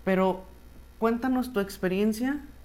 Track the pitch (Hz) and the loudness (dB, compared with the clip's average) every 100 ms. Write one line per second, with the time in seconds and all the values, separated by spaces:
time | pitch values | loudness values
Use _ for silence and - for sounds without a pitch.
0 | - 185 190 185 - - - - - - | 0 4 4 0 -8 -20 -20 -20 -20 -2
1 | 226 233 262 254 247 202 196 - 185 185 | 0 2 0 0 0 -2 -4 -2 -2 2
2 | 214 214 254 294 - - | 0 0 -2 -4 -8 -18